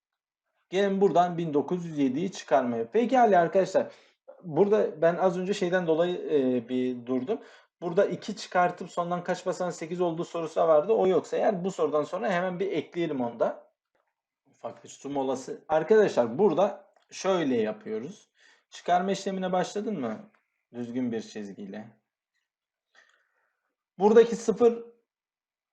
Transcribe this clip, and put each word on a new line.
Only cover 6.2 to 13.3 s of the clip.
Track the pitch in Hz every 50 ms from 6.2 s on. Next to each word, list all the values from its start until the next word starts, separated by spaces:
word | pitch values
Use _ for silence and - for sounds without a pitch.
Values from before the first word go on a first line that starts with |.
| - -
e, | 156 143 131 127 127 123 113 117
bir | 127 127 127 127 123 120 117
durdum. | 123 131 127 127 165 226 - - - - - _ _ _ -
Burada | 165 175 165 190 185
iki | - 180 - - - 196
çıkartıp | - - - - 180 180 175 175 - 196 175
sondan | - 175 175 175 175 175 170
kaç | - 175 175 -
basamağın | 185 170 - 180 175 165
sekiz | - 170 156 180 175
olduğu | 180 170 160 165 165
sorusu | - - 170 165 151 -
da | 190 170 160
vardı. | 156 151 147 196 220
O | 208 190
yoksa | 185 185 156 - - -
eğer | - - - 208 175 175
bu | 190
sorudan | 175 - 160 143 143 151 147
sonra | - 180 185 233 226
hemen | 180 175 185 185 180 170
bir | 196 - -
ekleyelim | 156 - - - 175 170 156 147 131
onu | 120 113